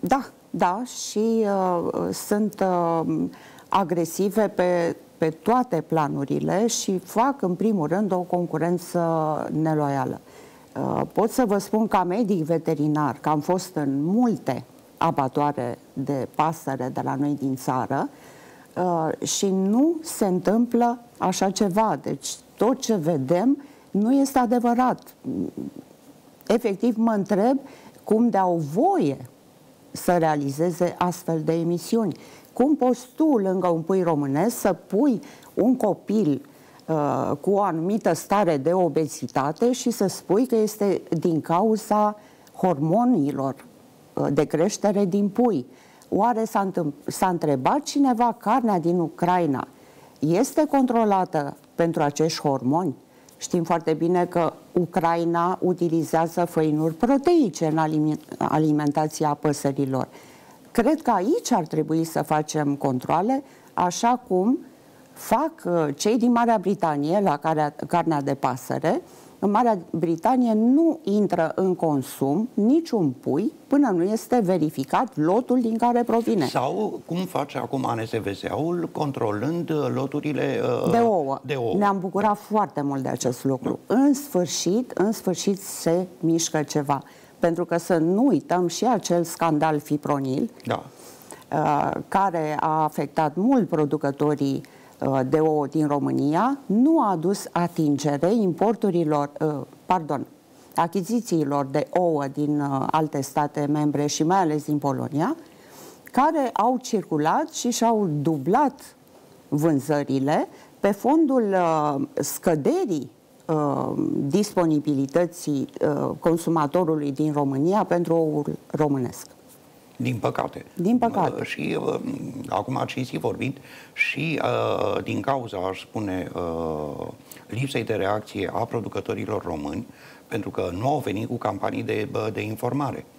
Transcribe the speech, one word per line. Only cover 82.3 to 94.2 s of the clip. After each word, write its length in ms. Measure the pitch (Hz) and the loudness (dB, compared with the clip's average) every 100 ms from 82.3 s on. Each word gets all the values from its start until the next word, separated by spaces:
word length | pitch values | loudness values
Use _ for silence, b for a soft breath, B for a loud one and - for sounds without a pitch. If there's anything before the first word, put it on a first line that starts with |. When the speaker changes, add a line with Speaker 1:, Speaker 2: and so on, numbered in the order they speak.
| 208 | 0
Speaker 1:
foarte 420 | - 214 196 - | -2 -2 0 -2
mult 220 | 143 139 | -4 -2
de 60 | 131 | -4
acest 360 | 127 127 123 | -2 -2 -2
lucru. 340 | 135 131 - - - | -2 -2 -2 -6 -2
Speaker 2:
Da. 80 | |
Speaker 1:
În 200 | 214 277 | 2 4
sfârșit, 760 | 277 - 180 180 - - 202 247 | 2 0 -2 -2 -2 0 -2 -2
în 220 | - 202 | -2 0
sfârșit 480 | 220 - 170 - 190 | 0 -2 -2 -2 -2
se 460 | - - - 170 180 - | -6 -4 0 0 0 -4
mișcă 420 | 160 165 - 156 | 0 0 0 -2
ceva. 400 | 143 151 139 139 - B B B | -2 -2 0 -2 -4 B B B
Pentru 260 | 175 165 | 0 0
că 140 | 170 170 | -2 -2
să 180 | - 175 | 2 2
nu 300 | 160 190 269 | 4 4 4
uităm 400 | 165 - 180 175 | 2 2 0 0
și 200 | - 220 | 0 0
acel 380 | 226 - 175 | 0 2 0
scandal 540 | 165 - 165 151 160 151 | 0 -2 0 2 2 0
fipronil, 720 | 147 147 - 143 135 131 233 - | -2 -4 -2 -2 -2 -2 -4 -8
Speaker 2:
Da. 180 | - 98 - B B B B B B | -6 -6 -6 B B B B B B
Speaker 1:
uh, 380 | 151 156 143 151 - - | -2 0 2 0 -2 -2
care 480 | 196 196 170 156 147 | 0 0 0 -2 -2
a 220 | 160 156 | 0 0
afectat 500 | 151 - 147 - 156 | 0 -2 -4 0 0
mult 340 | 156 214 269 190 | 0 2 2 2
producătorii, 920 | 160 147 147 143 139 | 0 0 0 -2 0